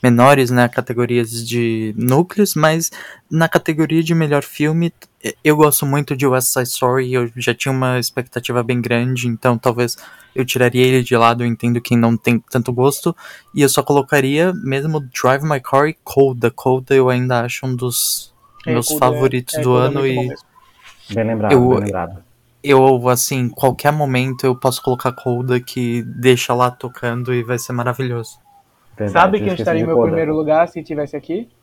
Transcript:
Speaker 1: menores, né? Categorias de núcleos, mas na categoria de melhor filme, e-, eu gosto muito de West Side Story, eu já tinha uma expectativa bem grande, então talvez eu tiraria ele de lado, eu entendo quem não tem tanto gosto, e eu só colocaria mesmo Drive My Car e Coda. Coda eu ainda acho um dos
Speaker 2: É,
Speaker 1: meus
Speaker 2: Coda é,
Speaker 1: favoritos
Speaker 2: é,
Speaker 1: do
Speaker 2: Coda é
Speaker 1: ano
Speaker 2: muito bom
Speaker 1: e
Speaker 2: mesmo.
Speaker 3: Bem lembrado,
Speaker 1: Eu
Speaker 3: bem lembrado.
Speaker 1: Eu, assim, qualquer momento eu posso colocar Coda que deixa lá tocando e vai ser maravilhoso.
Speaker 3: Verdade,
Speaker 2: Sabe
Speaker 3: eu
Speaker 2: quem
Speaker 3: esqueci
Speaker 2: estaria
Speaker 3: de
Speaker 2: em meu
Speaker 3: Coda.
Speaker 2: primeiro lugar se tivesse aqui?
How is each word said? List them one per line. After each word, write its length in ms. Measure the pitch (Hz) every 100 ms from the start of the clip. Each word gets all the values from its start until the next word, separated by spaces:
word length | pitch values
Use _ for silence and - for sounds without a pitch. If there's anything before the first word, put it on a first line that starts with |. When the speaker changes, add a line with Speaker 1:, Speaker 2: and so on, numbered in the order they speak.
Speaker 1:
menores, 480 | 127 120 127 143 123
né? 200 | 123 120
Categorias 760 | - 127 117 120 120 113 117 117
de 480 | 120 117 113 110 107
núcleos, 580 | 120 135 175 - 202 151
mas 340 | 156 160 160 - - - _
na 200 | 160 160
categoria 520 | 180 - 156 156 160
de 140 | 165 165
melhor 260 | 156 143
filme, 500 | - - 151 160 170 _ - _
e-, 140 | - -
eu 140 | 151 151
gosto 280 | 151 143 143
muito 300 | 139 143 139
de 100 | 135
West 280 | 127 127
Side 160 | - 127
Story, 440 | - 127 127 127
eu 160 | 127 120 120
já 180 | 120
tinha 200 | 120 -
uma 260 | 131 131 127
expectativa 640 | 120 - 123 - - 123
bem 160 | 120 123
grande, 480 | 117 117 123 127 123
então 300 | 113 131 117
talvez 400 | 127 117 120 - - - _
eu 120 | - 127
tiraria 400 | - 123 123 127
ele 180 | 131
de 140 | 120 120
lado, 260 | 117 120
eu 40 | 120
entendo 340 | 113 120 120
quem 160 | 117 120
não 180 | 117 117
tem 240 | - 117 -
tanto 220 | 127 117
gosto, 420 | 123 131 139 - 165 - - _
e 80 | -
eu 60 | 143
só 160 | -
colocaria 720 | - 143 139 147 135 147 180
mesmo 480 | 185 135 135 147 156
Drive 420 | 135 - 127 139
My 160 | 151 143
Car 280 | - 139 156
e 100 | 160 -
Coda. 440 | - 139 127 117
Coda 440 | - 139 131 131 135
eu 140 | 127
ainda 320 | 123 127 123
acho 240 | 120 - 131
um 100 | 127
dos 580 | 127 120 - - - _ _ _ -
Speaker 2:
É, 60 |
Speaker 1:
meus 160 | 120 117
Speaker 2:
Coda 80 | 151 131
é, 40 |
Speaker 1:
favoritos 460 | 127 131 123 127 156
Speaker 2:
é, 60 |
Speaker 1:
do 80 | 131
Speaker 2:
Coda 120 | 123
é 40 | 127
Speaker 1:
ano 120 | 139
Speaker 2:
muito 160 | 135 127
bom 80 |
Speaker 1:
e 40 | 123
Speaker 2:
mesmo. 160 | - _ _ _ _ - - -
Speaker 3:
Bem 100 | 104 110
lembrado, 260 | 113 104
Speaker 1:
Eu 160 | 135 123
Speaker 3:
bem 120 | 127
lembrado. 440 | 101 92 85 95 _ _ _ _
Speaker 1:
Eu, 460 | 143 135 131 131 120
assim, 400 | 123 - 135 123
qualquer 420 | - 135 120 143
momento 540 | 151 143 127 131 131 135
eu 100 | 127
posso 280 | 131 123
colocar 280 | - 123 131
Coda 480 | 123 - 120 127 123
que 440 | 123 - 120 120
deixa 500 | 117 117 123 123 -
lá 160 | 123 123
tocando 640 | 123 123 - 120 120 123
e 80 | 127
vai 160 | 117 123
ser 160 | -
maravilhoso. 640 | 123 120 123 131 120 113 - _ _ _ _ _ -
Speaker 3:
Verdade, 160 | 104 170
Speaker 2:
Sabe 180 | 185 202
Speaker 3:
eu 20 |
Speaker 2:
quem 80 | 202
Speaker 3:
esqueci 140 | 180
Speaker 2:
estaria 160 | 180 165
Speaker 3:
de 40 |
Speaker 2:
em 40 | 170
meu 80 | 160
Speaker 3:
Coda. 120 | 117
Speaker 2:
primeiro 260 | 165 156 156
lugar 320 | 151 156 170
se 140 | 170
tivesse 320 | 147 151 143 151
aqui? 320 | - 175 240 _